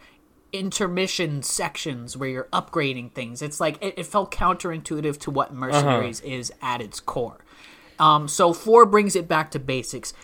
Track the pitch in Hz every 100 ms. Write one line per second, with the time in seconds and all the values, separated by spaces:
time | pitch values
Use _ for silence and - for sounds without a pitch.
0 | - _ _ _ _ 196 190 - 190 175
1 | 185 - 165 143 - - 156 - 160 123
2 | 120 131 135 127 127 180 - 170 139 127
3 | 123 - 117 123 147 147 160 151 196 185
4 | 165 208 190 - 180 180 180 160 - 151
5 | 151 147 - 139 - 131 127 147 143 123
6 | 113 110 139 131 120 - 127 120 107 -
7 | - - 113 - - - - - - -
8 | 156 151 147 - 175 170 220 226 220 208
9 | 202 185 165 156 147 143 131 131 - 127
10 | - -